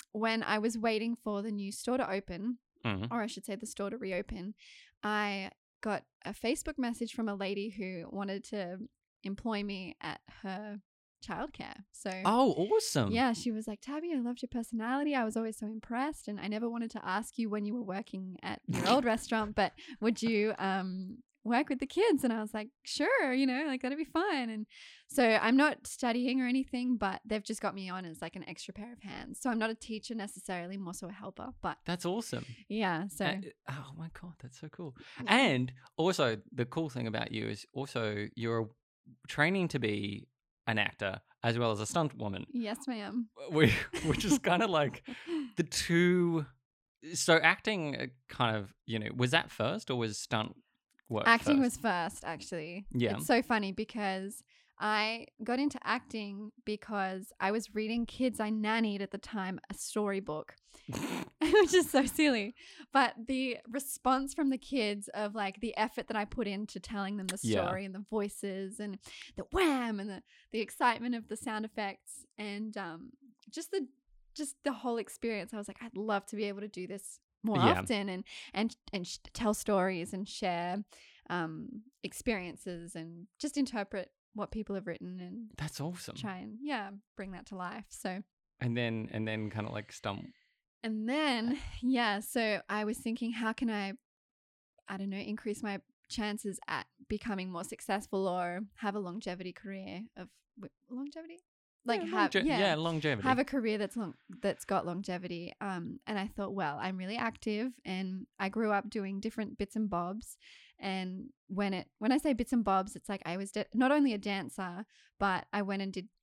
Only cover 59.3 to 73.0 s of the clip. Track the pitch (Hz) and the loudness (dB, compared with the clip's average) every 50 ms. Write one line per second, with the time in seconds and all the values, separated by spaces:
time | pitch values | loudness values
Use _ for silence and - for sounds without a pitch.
59.3 | - 208 190 185 190 - - - 196 - - - - 220 208 202 196 196 196 - | -6 -4 -4 -2 -4 -6 -6 -8 -8 -8 -6 -4 0 0 2 2 2 0 0 -2
60.3 | 156 156 - - - _ _ _ - - - - - - - - - - - - | -4 -4 -6 -8 -12 _ _ _ -20 -18 -10 -6 -6 -4 -4 -2 -4 -4 -6 -6
61.3 | - - 320 320 - 427 381 311 370 359 320 - - 269 277 - - - 311 294 | -4 0 4 8 10 10 10 10 8 6 6 6 6 4 4 4 4 4 6 6
62.3 | 254 220 202 208 - - - - - - 285 - - 285 262 240 - - 226 233 | 6 4 2 -2 -6 -12 -16 -20 -18 -20 -6 2 4 6 6 4 2 -2 -4 -2
63.3 | 269 254 262 254 233 - - - - 277 269 - - - - 254 262 269 269 277 | 0 0 0 0 -2 -4 -6 -6 -6 -6 -4 -6 -6 0 2 4 4 4 2 0
64.3 | - - 302 269 269 - - - 277 269 214 208 208 208 202 - - 202 214 202 | 0 2 2 2 2 0 -2 -2 0 0 2 2 0 -2 -6 -8 -4 -4 -4 -2
65.3 | 208 226 202 196 190 - 233 240 - - 214 226 - - - - 226 214 208 208 | -2 -2 -2 -2 -4 -4 -6 -4 0 0 0 0 0 -4 -4 -2 -2 -2 -2 -2
66.3 | - - 220 202 196 196 214 - - 185 - - 233 202 196 190 208 208 190 185 | -2 -4 -2 -2 -2 -4 -4 -6 -8 -10 -10 -8 -6 -4 -4 -4 -4 -4 -6 -6
67.3 | 185 202 - 113 214 190 180 175 185 185 202 190 185 196 202 - 214 220 202 208 | -6 -2 0 2 2 2 2 2 0 -2 -4 -6 -8 -10 -8 -4 -2 -2 -2 -2
68.3 | - - - 202 185 190 196 190 220 226 208 208 196 - - - - - - - | -4 -6 -6 -6 -4 -4 -6 -8 -8 -8 -8 -8 -8 -10 -12 -16 -16 -16 -16 -16
69.3 | - - - - - 370 381 320 277 262 240 226 214 196 196 214 190 185 - _ | -12 -12 -8 -2 2 4 4 4 4 2 0 -2 -2 -4 -4 -6 -8 -10 -12 _
70.3 | _ - - _ - 226 214 - - - 285 247 226 220 233 247 247 233 220 - | _ -20 -14 _ -4 -4 -4 -4 -2 2 4 4 4 2 0 -2 -2 -2 -4 -6
71.3 | 214 - - 233 214 214 220 220 - 233 208 196 196 - _ - - - - _ | -8 -6 -4 -4 -4 -4 -4 -6 -4 -4 -4 -4 -4 -8 _ -18 -18 -18 -18 _
72.3 | _ - 208 208 202 208 220 220 208 208 190 170 160 165 | _ -10 -8 -6 -6 -6 -6 -6 -6 -6 -8 -8 -8 -10